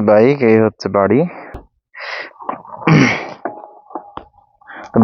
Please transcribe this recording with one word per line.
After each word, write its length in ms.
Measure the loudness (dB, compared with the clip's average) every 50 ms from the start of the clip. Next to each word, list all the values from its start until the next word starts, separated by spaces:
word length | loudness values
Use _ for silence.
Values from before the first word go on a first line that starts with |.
| 2 4
বাইক, 280 | 4 6 4 4 2 2 2 4
এই 80 | 4 4 4
হচ্ছে 220 | 0 -2 _ -6 -2 0
বাড়ি। 240 | 0 2 2 2 2 0 -2 -6 -14 -18 -16 -18 -18 -18 _ _ _ _ _ -18 -16 -14 -12 -12 -12 -14 -16 -18 -14 -12 -12 -12 -12 -14 -18 -18 -6 0 2 4 4 2 0 -2 -6 -10 -14 -14 -14 -14 -14 -14 -14 -20 -20 -20 -20 _ _ -18 -18 -18 -18 -20 -20 -20 _ _ _ _ _ _ _ _ -20 -20 -20 -18 -4
তো 40 | 0 2